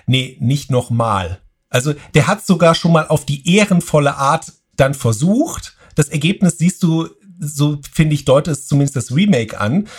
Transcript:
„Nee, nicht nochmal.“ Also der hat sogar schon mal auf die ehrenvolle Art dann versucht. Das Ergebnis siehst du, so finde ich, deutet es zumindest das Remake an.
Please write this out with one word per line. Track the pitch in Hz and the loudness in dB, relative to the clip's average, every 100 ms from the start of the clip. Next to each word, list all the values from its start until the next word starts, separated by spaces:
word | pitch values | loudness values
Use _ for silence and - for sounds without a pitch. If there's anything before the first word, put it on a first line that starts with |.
| - | -2
„Nee, | 131 127 - | 0 -2 -4
nicht | 120 143 - | -2 -2 -2
nochmal.“ | 123 - 117 117 98 87 92 _ _ _ | -2 -2 -2 -2 -2 -4 -10 _ _ _
Also | 127 147 147 - | -4 -2 -6 -2
der | 151 147 | 0 2
hat | 208 | 0
sogar | - 170 165 | 0 2 4
schon | 165 170 | 4 2
mal | 165 - | 2 2
auf | 156 | -2
die | - 143 165 196 | -2 -6 0 2
ehrenvolle | 202 175 - 151 139 139 | 4 2 2 2 2 0
Art | 139 160 - - _ - | 0 0 -4 -20 _ 0
dann | 139 | 0
versucht. | 143 120 110 165 233 320 - - - - | 0 -2 0 0 2 0 -6 -14 -20 -6
Das | - 151 | -2 -2
Ergebnis | 160 160 202 175 - | 0 -2 0 0 2
siehst | 170 - | -2 0
du, | 170 160 165 - - 175 | 0 -2 -4 -12 -20 -14
so | 151 147 147 147 - | -10 -2 -2 -2 -4
finde | - 156 | 0 0
ich, | 147 139 | 0 2
deutet | 135 160 | 2 2
es | 143 - | -6 -2
zumindest | 143 143 135 | 0 0 -2
das | - | -4
Remake | 127 208 135 107 - | 0 2 2 -2 -4
an. | 104 170 208 | -2 -2 -4